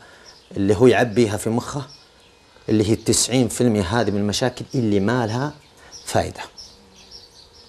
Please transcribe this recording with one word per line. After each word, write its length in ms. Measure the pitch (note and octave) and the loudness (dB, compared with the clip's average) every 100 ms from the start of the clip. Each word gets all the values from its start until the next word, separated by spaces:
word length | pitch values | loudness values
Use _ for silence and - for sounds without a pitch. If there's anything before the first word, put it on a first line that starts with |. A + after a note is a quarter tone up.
| - - - - - - | -20 -20 -20 -20 -12 -2
اللي 200 | G2 G2 | 0 4
هو 100 | B2+ | 6
يعبيها 500 | G2+ A#2+ G#2 A2 G#2 | 6 2 0 0 -2
في 140 | A2+ | -4
مخه، 320 | A#2 - C#3 C3 - - _ - _ _ - - | -4 -4 -10 -12 -18 -20 _ -20 _ _ -14 -2
اللي 200 | G#2+ G2+ | 0 2
هي 40 | |
التسعين 560 | A2 A2+ - - C3 A2 | 0 0 0 0 0 0
في 120 | - | 0
المية 220 | B2 G#2 | 0 2
هذه 280 | E2+ A#2 G2+ | 0 0 0
من 100 | G2+ | -2
المشاكل 440 | G#2 G2 B2+ - - | -2 -2 -4 -4 -6
اللي 260 | C3+ A2+ G2+ | -4 0 0
ما 260 | G2+ B2 A2 | 0 0 -2
لها 260 | A#2+ D3 - - - - - | -4 -6 -10 -20 -20 -20 -18
فايدة. 360 | - G#2+ F2 - - - - - - - - - - - - - | -6 -4 -4 -8 -16 -20 -20 -20 -20 -20 -20 -20 -20 -20 -20 -20